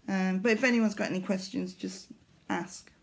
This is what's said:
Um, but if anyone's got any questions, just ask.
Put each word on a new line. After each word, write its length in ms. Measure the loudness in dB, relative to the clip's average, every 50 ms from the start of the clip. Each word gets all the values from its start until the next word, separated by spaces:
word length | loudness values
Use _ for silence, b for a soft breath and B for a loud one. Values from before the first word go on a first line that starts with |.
| -6
Um, 320 | -2 0 0 2 2 2 2
but 140 | 4 4 4
if 100 | 4 4
anyone's 320 | 4 4 4 4 2 2
got 140 | 0 -2 -2
any 100 | -2 -2
questions, 540 | -2 -2 -2 -2 -2 -4 -4 -4 -4 -4 -6
just 340 | -8 -8 -8 -8 -8 -14 -16 -20 -20 _ _ _ _ _ -6
ask. 400 | -4 -4 -4 -6 -10 -14 -16 -18 _ _